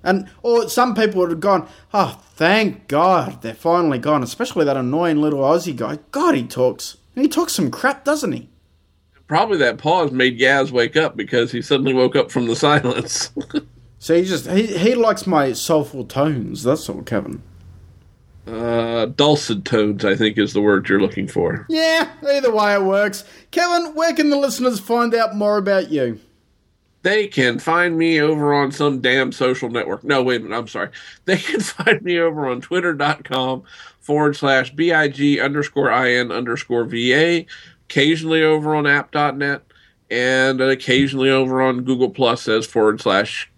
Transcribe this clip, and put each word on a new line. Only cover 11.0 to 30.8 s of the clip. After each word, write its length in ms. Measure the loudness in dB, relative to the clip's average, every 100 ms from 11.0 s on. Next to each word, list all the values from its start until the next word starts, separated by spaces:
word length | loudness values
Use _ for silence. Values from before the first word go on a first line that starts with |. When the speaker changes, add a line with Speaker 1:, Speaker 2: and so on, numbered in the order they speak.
| 0 -2
Speaker 2:
because 360 | -2 0 0
he 100 | -4
suddenly 300 | -2 0 2
woke 220 | 2 2 2
up 160 | 0
from 160 | -2 -2
the 80 | 0
<laughs> 0 |
silence. 760 | 2 2 0 -4 -4 -6 -6 -8 -8 -8 -8 -20 -20 -20
Speaker 1:
So 160 | 0 2
he 80 |
just, 260 | 2 -2 0
he, 160 | 0 0
he 300 | 2 2 4
likes 280 | 2 0
my 280 | 0 0 2
soulful 540 | -2 0 0 0 -8 -8
tones. 580 | -2 0 0 -6 -4
That's 240 | -2 -2 -2
all, 140 | -10
Kevin. 380 | -6 -6 -6 -12 -16 -20 -20 -20 -20 -20 -20 _ _ -20
Speaker 2:
Uh, 640 | -12 -6 -2 0 0 -2 -4
dulcet 580 | 2 4 4 0 -6
tones, 400 | 0 2 2 0
I 120 | 0 2
think, 200 | 2 2
is 160 | 0
the 80 | 2
word 280 | 2 2 2
you're 120 | 2
looking 280 | 2 -2 -6
for. 360 | -2 -2 -4 -4
Speaker 1:
Yeah, 420 | -2 2 0 -2 -6 -2
either 240 | 0 2
way 220 | 2 2
it 80 | 2
works. 400 | 2 2 0 -4 -16 -20 _
Kevin, 420 | -2 2 0 -2
where 180 | -2 0
can 160 | 2 2
the 60 | 2
listeners 440 | 0 0 -2 -2
find 340 | -2 0 2
out 220 | 2 0 0
more 220 | 0 2
about 340 | 2 0 0
you? 260 | -2 -2 -4 _ _ _ _ _ _ _ _
Speaker 2:
They 260 | 0 0 0
can 320 | 0 0 0
find 360 | 0 2 2 2
me 240 | 2 2
over 320 | 2 2 2
on 200 | 2 0
some 280 | 0 0 0
damn 300 | 2 2 0
social 380 | 0 0 0 -4
network. 340 | -6 -6 -8
No, 220 | 0 0
wait 160 | 2 -2
a 40 |
minute, 140 | -2 -8
I'm 80 | -8
sorry. 240 | -8